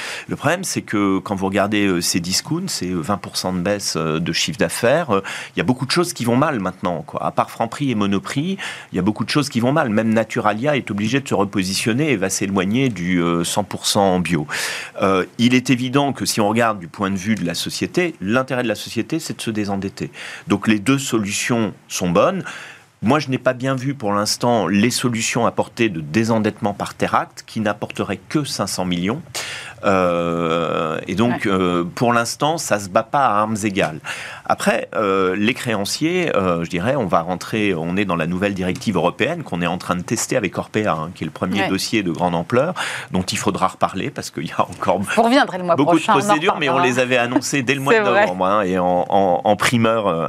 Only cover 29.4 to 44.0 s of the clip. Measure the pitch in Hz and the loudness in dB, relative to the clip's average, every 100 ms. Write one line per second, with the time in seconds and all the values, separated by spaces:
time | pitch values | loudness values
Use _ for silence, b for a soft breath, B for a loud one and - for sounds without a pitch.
29.4 | B B B B 104 92 90 87 85 85 | B B B B 0 4 4 2 0 0
30.4 | 85 82 80 82 80 80 - 95 120 117 | 0 0 0 0 -2 -4 -4 0 2 2
31.4 | 107 95 90 87 85 - 120 117 117 - | 0 2 2 2 -2 0 2 2 0 0
32.4 | 147 165 - 104 98 107 110 143 131 104 | 0 0 0 -2 0 0 0 2 2 2
33.4 | 107 107 107 95 78 78 - B B B | 0 0 -2 0 0 -2 -10 B B B
34.4 | - - 196 - - - 101 95 92 95 | -2 0 2 0 0 -2 2 2 2 2
35.4 | 107 127 123 104 101 - 156 180 165 - | 0 0 -2 -2 -2 -2 0 0 0 2
36.4 | 92 85 85 87 104 143 95 87 82 87 | 2 0 -2 -2 -2 0 0 0 0 -6
37.4 | - 113 104 85 82 92 101 85 80 90 | -4 0 0 0 0 -2 0 0 0 0
38.4 | 101 95 90 - - 87 85 - 117 175 | 0 0 -2 -2 -2 0 0 2 -2 -2
39.4 | - 87 87 90 - 90 87 117 - 131 | -6 -4 -2 -2 -4 -4 -2 -4 0 0
40.4 | 92 - - 110 107 80 80 92 80 - | -2 -4 -4 -2 0 -2 -4 -6 -8 -4
41.4 | 95 98 95 95 - 113 90 76 90 85 | -2 0 0 0 0 0 0 0 0 0
42.4 | 85 120 156 - B B B 92 92 101 | 0 0 0 -2 B B B -4 -2 -2
43.4 | 104 92 92 - 87 92 | -2 0 0 0 -2 -2